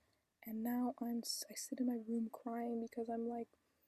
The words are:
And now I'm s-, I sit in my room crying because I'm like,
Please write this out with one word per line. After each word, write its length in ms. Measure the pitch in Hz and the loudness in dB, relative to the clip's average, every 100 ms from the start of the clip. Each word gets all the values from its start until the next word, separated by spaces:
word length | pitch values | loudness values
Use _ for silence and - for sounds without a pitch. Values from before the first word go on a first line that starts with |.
| _ _ _ _ | _ _ _ _
And 180 | - 220 | -6 -2
now 320 | 233 247 247 - | 2 4 2 2
I'm 200 | 240 233 | 0 0
s-, 260 | 226 - - | 0 -4 -4
I 60 | |
sit 260 | - - - | -8 -6 2
in 60 | 247 | 2
my 100 | 240 | 2
room 320 | 220 233 226 | 2 0 0
crying 540 | - 240 233 240 233 | -2 -2 0 0 0
because 260 | 233 - 226 | -2 -2 0
I'm 180 | 233 233 | 0 0
like, 220 | 233 226 _ _ _ | -2 -4 _ _ _